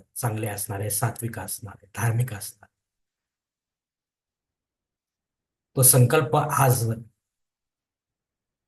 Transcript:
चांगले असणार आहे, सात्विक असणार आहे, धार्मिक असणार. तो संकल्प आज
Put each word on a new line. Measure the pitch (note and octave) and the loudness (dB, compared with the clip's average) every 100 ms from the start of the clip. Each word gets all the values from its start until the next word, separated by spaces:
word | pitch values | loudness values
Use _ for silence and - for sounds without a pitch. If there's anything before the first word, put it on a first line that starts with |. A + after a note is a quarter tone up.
| - - | -14 -6
चांगले | A#2+ G#2+ A2 | -4 -4 -6
असणार | G2 - G2 | -6 -8 -6
आहे, | G#2 | -6
सात्विक | - A2+ - A2+ G2+ | -2 -4 -4 -8 -8
असणार | F#2 - G2+ - | -12 -12 -14 -18
आहे, | _ - | _ -4
धार्मिक | A#2 A2+ B2+ | -2 0 -2
असणार. | G2+ - - - _ _ _ _ _ _ _ _ _ _ _ _ _ _ _ _ _ _ _ _ _ _ _ _ _ _ _ _ _ _ - | -6 -14 -18 -20 _ _ _ _ _ _ _ _ _ _ _ _ _ _ _ _ _ _ _ _ _ _ _ _ _ _ _ _ _ _ 2
तो | |
संकल्प | B2+ C3 A#2+ D#3 - D3 | 6 6 6 4 2 0
आज | - C#3 C3+ G#2+ A2+ A2+ - _ _ _ _ _ _ _ _ _ _ _ _ _ _ _ | 0 2 2 2 0 -4 -10 _ _ _ _ _ _ _ _ _ _ _ _ _ _ _